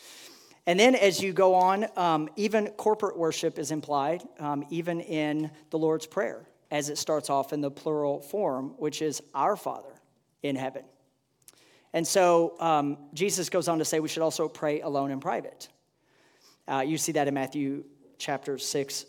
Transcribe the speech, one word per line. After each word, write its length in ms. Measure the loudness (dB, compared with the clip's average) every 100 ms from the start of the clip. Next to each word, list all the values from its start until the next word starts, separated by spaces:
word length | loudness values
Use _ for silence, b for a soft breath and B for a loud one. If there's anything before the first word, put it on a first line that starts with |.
| B B B B B B
And 140 | 0 6
then 160 | 6
as 260 | 8 4 4
you 120 | -2
go 240 | 4 6 6
on, 320 | 4 2 -2 0
um, 320 | 2 2 0 -2
even 320 | 0 2 0
corporate 500 | -2 0 2 0 0
worship 400 | -2 0 -4 -4
is 140 | -6
implied, 500 | -6 -2 0 0 -2 -6 -8
um, 260 | -4 -4 -4
even 300 | -6 -4 -6
in 500 | -4 -2 -2 -2 -4 B B
the 80 | -2
Lord's 280 | 0 0 -4
Prayer, 400 | -4 -4 -6 -16 _ _
as 180 | -4 -4
it 100 | -6
starts 300 | -2 -2 0
off 240 | -2 -2
in 80 | -4
the 100 | -4
plural 500 | -6 -4 -2 0 -2
form, 560 | -6 -2 -2 -2 -6 -6
which 240 | -6 -2
is, 180 | -4 -4 -8
"Our 220 | -2 0 0
Father 360 | -4 -8 -14 -20 _ _ _ _
in 140 | -6
heaven." 300 | -4 -6 -8 -16 _ _ _ _ _ -20 b b b b
And 140 | -2 2
so, 480 | 4 6 6 4 0
um, 360 | 2 2 2 -4 -10
Jesus 380 | -2 -2 0 0
goes 160 | 0 0
on 140 | 0
to 40 |
say 140 | 0 0
we 80 | -2
should 160 | 0
also 260 | -2 0 -4
pray 320 | -2 -2 -2
alone 280 | -2 -2 -2
in 80 | -4
private. 480 | -4 -4 -6 -16 -20 _ _ _ b b b b b b -4
Uh, 160 | -2 0
you 100 | -2
see 140 | 0
that 160 | 0 0
in 80 |
Matthew 480 | 0 -4 -4 -4 -4 -10 _ _ _
chapter 380 | -6 -6 -4 -6
six, 480 | -4 -4 -4 -6